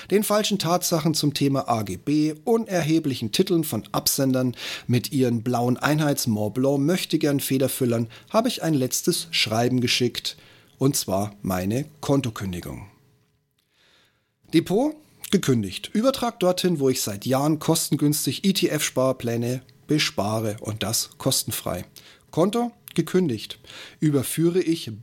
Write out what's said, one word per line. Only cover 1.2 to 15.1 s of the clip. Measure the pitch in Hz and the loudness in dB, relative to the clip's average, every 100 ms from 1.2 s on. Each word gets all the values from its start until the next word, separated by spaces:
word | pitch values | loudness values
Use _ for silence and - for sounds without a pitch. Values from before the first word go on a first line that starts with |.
| 147 | 0
Thema | 139 139 135 - | 2 0 0 0
A | 117 | -2
G | 101 90 | -2 -6
B, | - 151 151 151 | -2 2 0 -2
unerheblichen | - 226 220 185 151 160 156 123 113 | 0 0 2 0 2 2 2 -2 -2
Titeln | - 196 170 | 0 2 2
von | 151 113 - | 0 -4 -4
Absendern | 110 - - 135 127 127 120 - - - | -4 -2 0 2 2 0 -4 -8 -10 0
mit | 123 - | 0 0
ihren | 143 127 117 | 0 2 2
blauen | 113 123 123 123 | 0 0 2 2
Einheits-Mont | 127 151 151 143 - 107 107 113 | 2 2 2 0 0 0 0 0
Blanc | 135 143 | 2 2
Möchtegern-Federfüllern, | 139 180 - 160 160 139 - 131 131 - 127 117 117 - - | 2 0 0 0 2 0 0 0 0 0 0 0 -2 -8 -2
habe | 214 240 | 0 0
ich | - | 0
ein | 165 | 0
letztes | 151 127 - - 170 - | 0 0 -2 -2 -2 -2
Schreiben | - - 110 123 127 | -4 0 0 2 2
geschickt – | 117 - 120 - - - - - _ - | 0 0 0 -2 -8 -10 -18 -20 _ -2
und | 135 143 | 0 0
zwar | - 95 104 - | -2 -2 -2 -6
meine | - 92 92 120 151 - | -4 -2 -2 -2 -4 -8
Kontokündigung. | - 139 123 - 98 90 85 62 98 _ _ _ _ _ _ _ _ _ _ _ _ _ _ _ _ | 0 0 0 -4 -6 -6 -8 -12 -14 _ _ _ _ _ _ _ _ _ _ _ _ _ _ _ _
Depot | 160 165 185 285 - _ | 0 2 2 0 -2 _